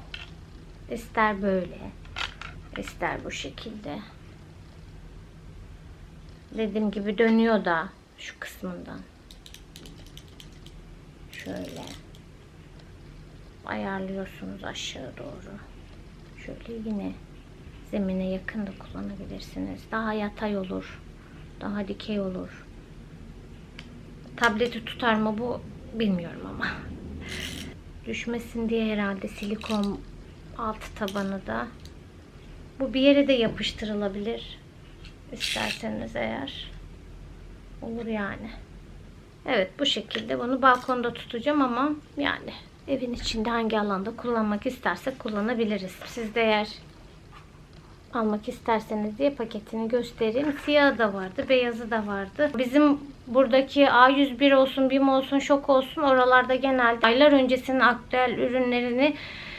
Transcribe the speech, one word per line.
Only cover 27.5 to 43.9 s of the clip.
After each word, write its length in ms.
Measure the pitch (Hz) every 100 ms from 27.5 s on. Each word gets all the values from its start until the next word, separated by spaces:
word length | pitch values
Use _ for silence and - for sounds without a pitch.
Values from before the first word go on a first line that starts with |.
| - - - - - -
Düşmesin 640 | 220 - 233 233 233 226
diye 240 | 226 220
herhalde 340 | 208 202 196 208
silikon 720 | - 202 214 - 214 202 190 - - - - - -
alt 380 | 226 214 - -
tabanı 520 | 202 202 196 196 -
da. 200 | 226 240 - - - - - - - - - - -
Bu 140 | 262
bir 80 | 262
yere 260 | 277 285 277
de 60 |
yapıştırılabilir. 1300 | 254 220 220 214 - 214 208 202 202 202 - - - - - - - - - -
İsterseniz 840 | 233 - 220 214 208 220 214 226 226
eğer. 560 | 220 226 277 - - - - - - - - - - - - -
Olur 240 | 226 226 226
yani. 440 | 214 196 - 220 - - - - - - - - - -
Evet, 260 | 247 185 -
bu 60 | 285
şekilde 540 | 220 - 226 226 262
bunu 220 | 240 262
balkonda 520 | 262 247 - 247 240
tutacağım 480 | - - 240 285 302
ama 300 | 262 233 294 302 - -
yani 360 | 285 - - - - - -
evin 260 | 269 240
içinde 360 | 240 - 226 220
hangi 300 | 233 220 214
alanda 360 | 208